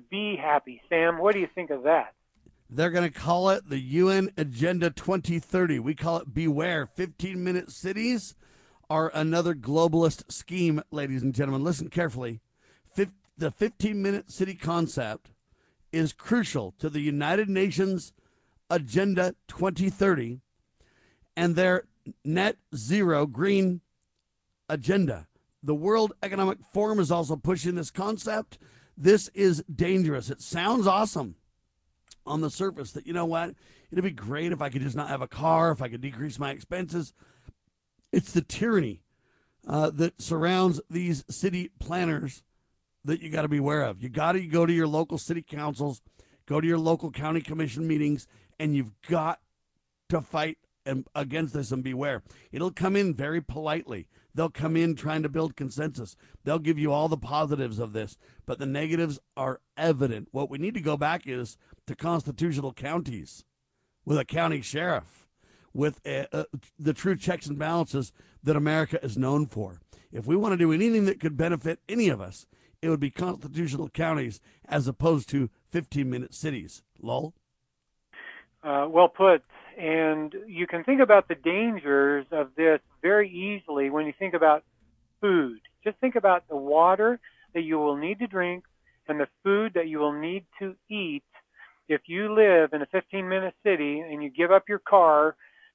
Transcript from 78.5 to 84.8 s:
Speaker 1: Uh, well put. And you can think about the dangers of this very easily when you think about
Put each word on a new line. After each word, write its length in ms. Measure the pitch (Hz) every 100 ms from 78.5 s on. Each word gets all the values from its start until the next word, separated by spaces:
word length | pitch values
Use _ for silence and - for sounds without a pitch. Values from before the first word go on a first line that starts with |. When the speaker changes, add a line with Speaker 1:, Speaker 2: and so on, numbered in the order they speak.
| _
Speaker 1:
Uh, 240 | 151 143 147
well 200 | 165 175
put. 340 | - 190 160 - - - -
And 580 | 160 160 160 156 151 196 220
you 200 | 170 175
can 160 | 170
think 160 | 196 269
about 280 | 233 202 -
the 60 |
dangers 920 | 165 165 190 233 202 143 139 139 143 131
of 160 | 160 135 151
this 240 | 165 151 _ _
very 280 | 170 208 202
easily 600 | 175 196 208 165 143 139
when 160 | 151 151
you 80 | -
think 140 | 190
about 320 | 170 156 151 - _